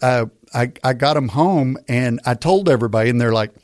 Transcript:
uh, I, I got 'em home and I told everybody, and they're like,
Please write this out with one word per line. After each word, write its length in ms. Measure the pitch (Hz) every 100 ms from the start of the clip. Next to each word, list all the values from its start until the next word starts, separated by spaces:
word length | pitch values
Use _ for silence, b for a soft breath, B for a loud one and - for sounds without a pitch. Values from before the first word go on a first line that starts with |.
uh, 240 | 127 127 113 - _
I, 200 | 120 123 -
I 80 | 131
got 240 | 123 139 151
'em 120 | 127
home 500 | 113 170 175 131 131 -
and 320 | 120 127 117 -
I 80 |
told 340 | 120 160 190 185
everybody, 400 | 127 113 110 113
and 100 | 123
they're 140 | 117
like, 200 | 113 107 -